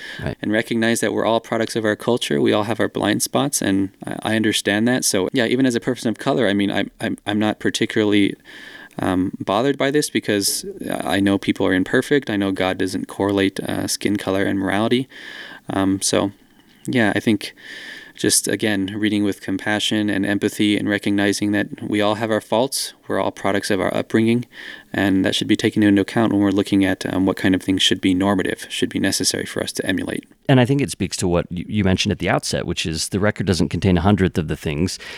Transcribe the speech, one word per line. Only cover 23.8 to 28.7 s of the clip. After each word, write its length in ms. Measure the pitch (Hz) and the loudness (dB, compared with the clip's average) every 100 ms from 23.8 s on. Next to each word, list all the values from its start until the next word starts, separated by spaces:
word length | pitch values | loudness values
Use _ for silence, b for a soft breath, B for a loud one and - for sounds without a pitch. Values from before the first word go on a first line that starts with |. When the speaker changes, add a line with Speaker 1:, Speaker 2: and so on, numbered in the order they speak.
Speaker 2:
our 140 | 92 | 0
upbringing, 520 | - - 113 113 117 123 B B B B | -2 0 2 2 2 -2 B B B B
and 320 | - 98 95 | -2 2 2
that 100 | 101 - | 2 0
should 100 | 110 | 0
be 80 | |
taken 300 | 107 113 110 | 2 2 4
into 180 | 104 101 | 6 6
account 300 | 95 120 110 | 4 2 2
when 80 | 101 | 2
we're 80 | 101 | 2
looking 340 | 98 98 101 | 2 2 2
at, 220 | 98 92 - | 2 0 -2
um, 100 | 92 | 0
what 120 | 95 - | 2 2
kind 180 | 98 | 2
of 80 | 90 | 2
things 180 | - 92 | 2 2
should 180 | - 92 | 2 2
be 140 | 92 | 2
normative, 520 | 92 101 98 85 - | 2 2 2 0 -4
should 200 | - | -6